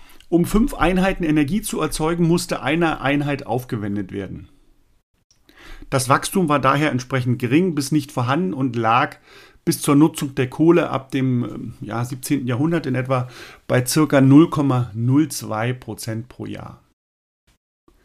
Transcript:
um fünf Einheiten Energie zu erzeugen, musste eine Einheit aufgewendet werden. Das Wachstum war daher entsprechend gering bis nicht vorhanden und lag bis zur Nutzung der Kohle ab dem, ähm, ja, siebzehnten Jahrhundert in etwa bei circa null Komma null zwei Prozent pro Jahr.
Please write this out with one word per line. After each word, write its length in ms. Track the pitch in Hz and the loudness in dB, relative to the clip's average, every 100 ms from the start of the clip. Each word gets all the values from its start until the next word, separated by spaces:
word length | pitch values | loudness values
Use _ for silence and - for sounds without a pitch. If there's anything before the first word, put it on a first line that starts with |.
| - - - | -20 -20 -2
um 160 | 170 170 | 0 2
fünf 260 | 214 269 | 2 0
Einheiten 520 | - 160 185 190 185 | 0 0 2 0 0
Energie 360 | 170 151 139 202 | 0 2 2 -2
zu 220 | - 226 | -4 -4
erzeugen, 440 | 156 - 156 170 165 | -4 -2 -2 0 2
musste 360 | 175 - 165 | 2 0 -6
eine 400 | 123 160 165 - | -2 0 0 0
Einheit 420 | 131 143 147 135 | 0 0 -2 -4
aufgewendet 680 | - 123 123 113 104 101 90 | -4 -6 -4 -6 -4 -6 -6
werden. 360 | 98 92 85 - _ _ _ _ _ _ _ _ _ _ _ - - - | -8 -10 -12 -16 _ _ _ _ _ _ _ _ _ _ _ -20 -18 -6
Das 180 | 135 123 | -4 2
Wachstum 400 | 151 - 196 165 | 0 0 -2 0
war 100 | 147 | 2
daher 320 | 131 143 151 | 2 2 0
entsprechend 480 | 127 - 135 123 117 | -2 -4 -4 -2 -2
gering 360 | 120 147 185 | 2 2 2
bis 180 | 147 131 | -2 -2
nicht 200 | 156 - | -2 -2
vorhanden 420 | - 120 147 185 | -4 -2 -2 -2
und 220 | 135 135 117 | -2 -4 0
lag 420 | 110 120 147 - _ - - _ - | 2 2 0 -6 _ -20 -20 _ -4
bis 160 | - | -2
zur 120 | - | 2
Nutzung 400 | 143 156 - 143 131 | 4 4 2 -8 -4
der 120 | 127 | -4
Kohle 400 | - 160 170 139 | 2 4 4 2
ab 220 | 131 127 | -4 -4
dem, 340 | 135 131 123 | -2 0 0
ähm, 300 | 120 - - - | -2 -8 -12 -12
ja, 200 | 110 113 | -8 -6
siebzehnten 440 | 123 135 - 143 123 | -6 -8 -4 -2 -2
Jahrhundert 400 | 117 160 170 147 | -2 0 0 -2
in 80 | |
etwa 340 | 127 127 131 123 - - - - | -4 -2 -2 -2 -10 -20 -20 -2
bei 160 | 127 | 0
circa 380 | 123 156 151 139 | 0 2 4 6
null 260 | 135 139 170 | 8 8 8
Komma 420 | 151 139 127 120 | 4 0 0 -2
null 340 | 107 117 139 156 | -2 0 2 2
zwei 460 | - 107 107 120 | -2 -6 -4 -4
Prozent 540 | 127 - 104 - 110 107 | -6 -10 -12 -8 -10 -10
pro 180 | - 107 | -14 -12
Jahr. 360 | 101 - - _ _ _ _ _ _ _ _ _ _ _ _ | -12 -14 -20 _ _ _ _ _ _ _ _ _ _ _ _